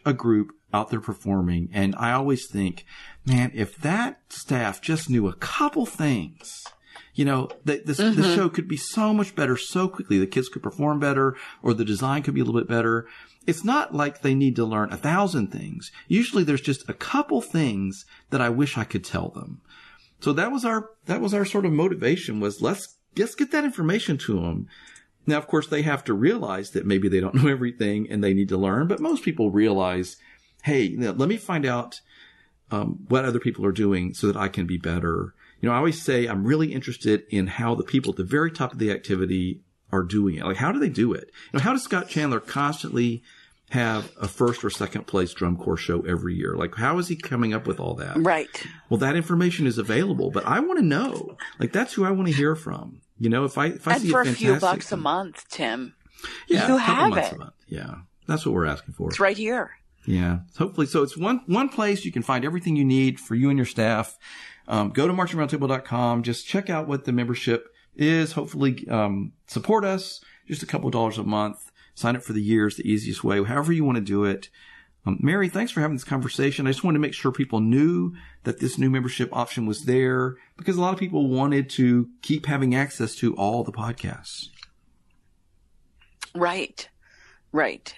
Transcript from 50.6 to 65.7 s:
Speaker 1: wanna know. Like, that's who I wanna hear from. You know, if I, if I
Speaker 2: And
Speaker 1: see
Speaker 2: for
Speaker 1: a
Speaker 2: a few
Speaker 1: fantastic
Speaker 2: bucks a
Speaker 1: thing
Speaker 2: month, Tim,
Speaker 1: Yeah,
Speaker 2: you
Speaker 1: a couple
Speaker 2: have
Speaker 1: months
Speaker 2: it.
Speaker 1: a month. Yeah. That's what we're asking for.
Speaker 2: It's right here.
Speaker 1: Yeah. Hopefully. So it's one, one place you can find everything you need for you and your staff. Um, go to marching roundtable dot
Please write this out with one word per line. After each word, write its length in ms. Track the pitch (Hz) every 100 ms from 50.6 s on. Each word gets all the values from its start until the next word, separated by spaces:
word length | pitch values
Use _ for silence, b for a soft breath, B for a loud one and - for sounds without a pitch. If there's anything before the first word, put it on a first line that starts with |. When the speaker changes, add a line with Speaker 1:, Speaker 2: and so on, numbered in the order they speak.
Speaker 1:
wanna 220 | 330 370
know. 560 | 175 143 262 - - - B B
Like, 140 | 120
that's 220 | 190 247
who 100 | -
I 60 | 190
wanna 200 | 190 180
hear 220 | 139 147
from. 460 | 160 - 92 113 - _ -
You 120 | 113
know, 140 | 120
if 120 | 139 -
I, 100 | 120
if 200 | - -
I 40 |
Speaker 2:
And 80 | 262
Speaker 1:
see 80 | 196
Speaker 2:
for 100 | 254
Speaker 1:
a 60 | 139
Speaker 2:
a 40 |
few 160 | 123 226
Speaker 1:
fantastic 80 | 180
Speaker 2:
bucks 260 | 185 180 -
a 40 | 190
Speaker 1:
thing 60 |
Speaker 2:
month, 420 | 151 175 190 - -
Tim, 460 | - 131 120 123 _ _ B B B B
Speaker 1:
Yeah, 180 | 339 -
Speaker 2:
you 60 |
Speaker 1:
a 40 | 262
couple 140 | 226
Speaker 2:
have 160 | 240 370
Speaker 1:
months 180 | - 113
Speaker 2:
it. 60 |
Speaker 1:
a 40 | -
month. 160 | - - -
Yeah. 260 | - - 87 90 _ -
That's 180 | 156
what 100 | 143
we're 120 | 101 78
asking 280 | 71 -
for. 140 | - 82
Speaker 2:
It's 120 | -
right 160 | 196 202
here. 340 | 220 247 175 - _ _
Speaker 1:
Yeah. 360 | - 185 87 87 - -
Hopefully. 280 | 190 - 143
So 140 | 160
it's 120 | 139 156
one, 240 | 190 247 -
one 220 | 202 269
place 360 | - 208 196
you 80 | 185
can 100 | 127
find 220 | 117 127
everything 300 | 139 175 170 151
you 80 |
need 360 | 135 131 131 131
for 140 | - 113
you 120 | 139
and 60 | 139
your 80 | 120
staff. 520 | - 110 110 113 - B B B B B
Um, 240 | 107 101
go 160 | - 160
to 60 |
marching 260 | 180 175 170
roundtable 300 | 143 151
dot 160 | 139